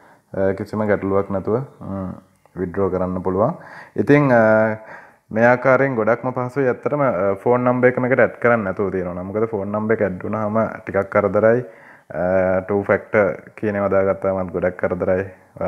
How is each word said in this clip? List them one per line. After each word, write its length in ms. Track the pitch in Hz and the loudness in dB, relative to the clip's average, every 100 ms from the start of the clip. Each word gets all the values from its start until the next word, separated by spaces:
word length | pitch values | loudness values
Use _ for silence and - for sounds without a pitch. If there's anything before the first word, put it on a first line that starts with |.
| _ _ _ | _ _ _
අ, 200 | - 95 | -2 -2
කිසිම 300 | 95 101 104 | -2 -6 -4
ගැටලුවක් 460 | 107 98 98 98 98 | 0 0 0 0 0
නැතුව, 280 | 98 90 110 135 - | -4 -2 -2 -4 -12
ම්, 280 | - 98 92 92 - _ _ - | -12 -8 -8 -10 -18 _ _ -8
විත්ඩ්‍රෝ 320 | 92 82 98 | -6 -2 -2
කරන්න 320 | 92 90 90 | -2 -4 -4
පුළුවන්. 320 | 90 92 117 175 - - - - | -4 0 0 -2 -12 -20 -10 -4
ඉතින්, 360 | 107 147 143 | 2 4 4
අ, 440 | 120 110 110 110 110 - - - _ _ | 4 6 4 2 -2 -10 -20 -20 _ _
මේ 140 | 104 120 | 2 4
ආකාරයෙන් 500 | 123 131 127 139 123 | 4 4 4 2 0
ගොඩක්ම 340 | 107 117 127 | 0 0 -2
පහසුයි. 380 | 127 123 139 131 | -4 -4 -2 0
ඇත්තටම, 340 | 113 123 147 | 0 -2 0
අ, 320 | 139 90 98 | 0 2 0
ෆෝන් 300 | 98 123 123 | 0 2 2
නම්බර් 240 | 123 123 127 | 2 4 2
එක 120 | 123 | 2
මේකට 200 | 127 127 | 2 0
ඇඩ් 220 | 107 - | 0 0
කරන්න 180 | 120 117 | 0 2
නැතුව 320 | 95 92 98 | 0 -2 -2
තියෙනවා 220 | 92 90 | -2 -4
නම්. 120 | 87 92 | -6 -6
මොකද 200 | 101 113 | -4 -2
ෆෝන් 220 | 107 98 | -4 -4
නම්බර් 260 | 107 107 | -4 -2
එක 80 | 110 | 0
ඇඩ් 220 | 98 92 | 0 -2
වුණාම 440 | 98 107 107 110 110 | -6 -4 -2 0 -2
ටිකක් 420 | - - 98 98 | -4 -4 -2 0
කරදරයි. 560 | 104 101 101 110 117 127 - - - | 0 2 4 4 2 0 -14 -20 -20
අ, 560 | - - 90 95 92 95 | -14 -6 0 0 2 0
ටූ 220 | 92 101 | 0 -2
ෆැක්ටර් 540 | 98 98 - 110 98 - - - | 2 0 2 0 0 -2 -12 -8
කියන 200 | 110 101 | -4 -2
ඒවා 120 | 101 | 0
දාගත්තාමත් 640 | 95 95 95 98 95 92 | 2 0 0 -2 -4 -4
ගොඩක් 260 | 90 90 90 | -2 -2 -2
කරදරයි. 480 | 98 90 95 92 95 - _ - | -4 -2 0 0 -2 -10 _ -6